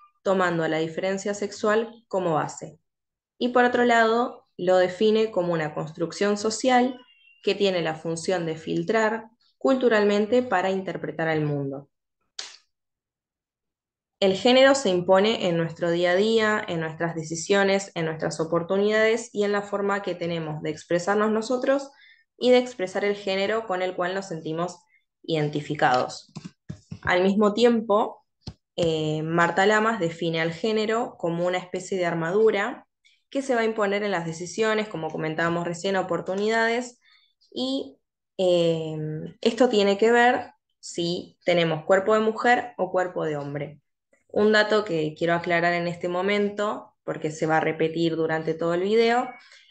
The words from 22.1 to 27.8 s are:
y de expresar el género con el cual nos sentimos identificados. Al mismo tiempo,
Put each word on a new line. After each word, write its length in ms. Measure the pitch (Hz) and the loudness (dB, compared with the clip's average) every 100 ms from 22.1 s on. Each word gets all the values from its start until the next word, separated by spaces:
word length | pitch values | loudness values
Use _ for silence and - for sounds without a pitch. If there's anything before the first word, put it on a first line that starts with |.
| _ _ _ | _ _ _
y 140 | 240 | 4
de 60 | 247 | 4
expresar 480 | 247 - 185 202 202 | 2 -6 -6 -2 -2
el 100 | 202 | -2
género 500 | 196 190 202 220 226 | -2 -2 0 -2 -4
con 160 | 185 | -4
el 140 | 185 185 | -2 -2
cual 180 | 175 | -4
nos 140 | 190 190 | -4 -6
sentimos 560 | 165 160 160 175 - _ _ _ _ | -8 -6 -4 -6 -8 _ _ _ _
identificados. 1120 | - 160 151 147 147 - 147 127 127 - - - - - - - _ - | -4 0 0 -2 -6 0 4 4 0 -8 -16 -18 -18 -18 -18 -18 _ -8
Al 220 | - 180 | -2 2
mismo 300 | 190 196 208 | 4 4 2
tiempo, 720 | 208 240 233 | 4 4 4